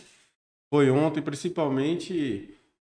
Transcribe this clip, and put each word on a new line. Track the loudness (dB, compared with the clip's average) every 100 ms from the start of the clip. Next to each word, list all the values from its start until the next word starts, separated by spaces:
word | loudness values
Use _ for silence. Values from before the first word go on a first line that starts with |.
| -8 _ _ _ _ _ _
Foi | 4 4
ontem, | 4 2 0
principalmente, | -6 -6 -6 -2 -2 0 -2 -2 -4 -4 -2 -4 -8 -20 _ _